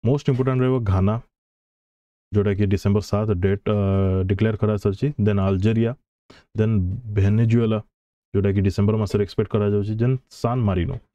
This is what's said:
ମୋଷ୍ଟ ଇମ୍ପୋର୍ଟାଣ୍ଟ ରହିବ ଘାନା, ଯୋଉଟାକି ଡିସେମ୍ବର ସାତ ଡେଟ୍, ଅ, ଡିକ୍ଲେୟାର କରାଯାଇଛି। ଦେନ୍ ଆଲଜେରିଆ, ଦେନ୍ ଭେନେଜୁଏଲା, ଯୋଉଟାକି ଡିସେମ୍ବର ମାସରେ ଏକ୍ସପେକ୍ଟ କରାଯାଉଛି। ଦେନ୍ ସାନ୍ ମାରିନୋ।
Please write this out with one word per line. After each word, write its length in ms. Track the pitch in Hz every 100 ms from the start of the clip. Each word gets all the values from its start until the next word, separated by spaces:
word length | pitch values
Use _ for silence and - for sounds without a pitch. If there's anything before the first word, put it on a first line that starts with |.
ମୋଷ୍ଟ 220 | 110 143 -
ଇମ୍ପୋର୍ଟାଣ୍ଟ 320 | 127 131 127
ରହିବ 140 | 127 131
ଘାନା, 320 | 107 92 95 113 - _ _ _ _ _ _ _ _ _ _
ଯୋଉଟାକି 320 | 101 104 98 101
ଡିସେମ୍ବର 360 | 98 101 104
ସାତ 260 | - 104 110
ଡେଟ୍, 340 | 95 95 101 -
ଅ, 100 | 104 98 98 95 95
ଡିକ୍ଲେୟାର 320 | 92 95 110 110
କରାଯାଇଛି। 500 | 107 104 104 98 143 147
ଦେନ୍ 200 | 104 101
ଆଲଜେରିଆ, 520 | 95 95 104 113 113 127 _ _ _ - _ -
ଦେନ୍ 180 | 107 110 90 113 113
ଭେନେଜୁଏଲା, 640 | 104 98 107 117 117 113 107 - _ _ _ _
ଯୋଉଟାକି 260 | 101 101 98
ଡିସେମ୍ବର 360 | 98 98 101 110
ମାସରେ 260 | 104 104
ଏକ୍ସପେକ୍ଟ 280 | 101 - 107
କରାଯାଉଛି। 440 | 110 104 104 101
ଦେନ୍ 220 | 110 120 131 _
ସାନ୍ 300 | - 117 127
ମାରିନୋ। 340 | 107 92 85 117 _